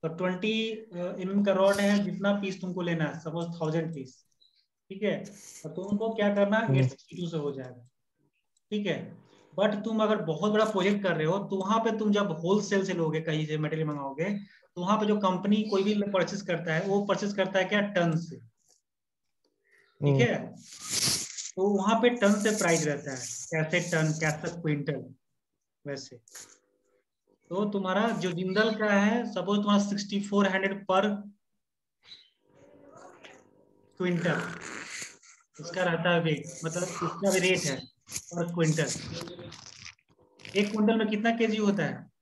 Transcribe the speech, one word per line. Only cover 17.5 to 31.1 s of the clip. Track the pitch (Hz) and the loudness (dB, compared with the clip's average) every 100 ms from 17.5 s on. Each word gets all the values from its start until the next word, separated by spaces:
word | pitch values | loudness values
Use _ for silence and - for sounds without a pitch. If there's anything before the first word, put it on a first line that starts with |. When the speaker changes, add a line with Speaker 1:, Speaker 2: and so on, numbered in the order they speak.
| 190 | 2
Speaker 1:
है | |
क्या? | 185 208 | 2 0
टन | 202 185 170 165 | 2 2 2 2
से, | - - | -2 -14
ठीक | - _ _ _ _ _ _ _ _ _ _ _ _ _ _ _ 143 | -18 _ _ _ _ _ _ _ _ _ _ _ _ _ _ _ 2
Speaker 2:
हम्म। | 139 | 6
Speaker 1:
है, | 240 190 - - - - - - - - - - - - | 4 2 -4 -14 -20 -16 -6 -2 0 -2 -4 -10 -10 0
तो | 202 | 2
वहां | 202 208 226 | 2 2 4
पे | 240 | 4
टन | 240 202 | 4 2
से | 202 220 | 4 2
प्राइस | 202 180 160 147 | 0 2 2 2
रहता | 139 - | -2 -6
है, | 131 - | -10 -10
कैसे | - - 160 156 175 165 | -12 -6 -4 0 0 0
ton, | 165 156 | 0 2
कैसे | 151 156 147 170 170 | 2 0 -2 -6 -4
quintal, | 156 143 135 - - - _ _ _ _ _ _ 143 | -2 -2 -2 -6 -8 -18 _ _ _ _ _ _ -12
वैसे। | 135 135 120 _ - - - _ _ _ _ _ _ _ _ _ | -12 -12 -20 _ -20 -20 -20 _ _ _ _ _ _ _ _ _
तो | 180 | -4
तुम्हारा | 208 202 185 190 233 | -2 -2 0 0 0
जो | 185 180 | 0 -2
जिंदल | 170 185 190 220 | -2 -2 2 2
का | 214 214 | 2 2
है, | 202 208 233 233 | 4 4 2 -2
suppose, | 185 175 208 | -4 0 0
तुम्हारा | 208 202 | 4 4
सिक्सटी | - - - 202 | 4 -2 -2 -4
फ़ोर | - 202 190 | 0 2 4
hundred | 190 190 196 - | 2 0 -4 0
per | 185 208 | 2 2